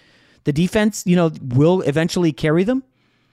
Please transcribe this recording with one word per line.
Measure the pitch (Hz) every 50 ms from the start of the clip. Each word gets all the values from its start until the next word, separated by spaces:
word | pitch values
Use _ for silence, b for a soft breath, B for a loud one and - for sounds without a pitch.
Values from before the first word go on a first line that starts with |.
| b b b b b b b b
The | b 147
defense, | 139 156 180 180 - 214 214 220 - - -
you | 180 175
know, | 180 170 160 151 -
will | 139 127 120 135 147 170 185 185
eventually | - 143 139 160 165 170 - 185 175 160
carry | - - 165 151 151 175 190
them. | 226 262 262 - _ _ _ _ _ _ _ _ _